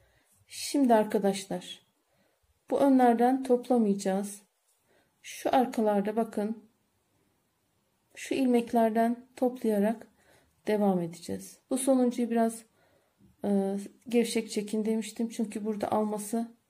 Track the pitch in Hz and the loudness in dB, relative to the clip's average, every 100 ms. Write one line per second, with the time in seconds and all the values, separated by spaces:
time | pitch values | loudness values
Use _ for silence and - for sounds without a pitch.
0 | _ _ _ _ _ - - 285 262 226 | _ _ _ _ _ -12 -4 2 4 4
1 | 214 214 196 190 - 180 - - _ _ | 4 0 0 -2 -6 -10 -10 -18 _ _
2 | _ _ _ _ _ _ _ - 277 262 | _ _ _ _ _ _ _ 2 4 6
3 | 247 233 247 262 262 247 247 247 214 196 | 6 6 4 2 0 0 2 2 2 0
4 | 196 190 196 - _ _ _ _ _ _ | 0 -2 -4 -12 _ _ _ _ _ _
5 | _ _ - - - 262 254 262 214 208 | _ _ -18 -8 0 2 2 0 0 2
6 | 202 220 220 - 208 226 - _ _ _ | 0 -2 -4 -4 -6 -6 -12 _ _ _
7 | _ _ _ _ _ _ _ _ _ _ | _ _ _ _ _ _ _ _ _ _
8 | _ - - - 254 240 233 233 226 220 | _ -16 -4 0 2 2 2 2 2 2
9 | 233 240 - - 254 254 226 208 208 226 | 0 -2 -10 -2 -2 0 -2 2 0 -2
10 | - _ _ _ _ _ - 208 202 180 | -10 _ _ _ _ _ -4 0 2 0
11 | 170 170 - 190 - - _ 262 269 262 | -2 -10 -10 -10 -12 -20 _ -2 2 2
12 | 247 247 233 233 226 226 - _ _ _ | 2 0 -2 0 0 -2 -18 _ _ _
13 | _ _ _ _ 202 202 196 202 202 - | _ _ _ _ 0 0 0 -4 -10 -18
14 | - 240 226 233 220 220 208 214 214 220 | 0 0 2 -2 -2 -6 -4 -4 -2 -2
15 | 214 - 226 - 214 214 208 208 - 214 | -4 -6 -6 -4 -6 -4 -6 -4 -2 -2
16 | 214 208 208 233 233 - _ | -2 -4 -6 -6 -6 -12 _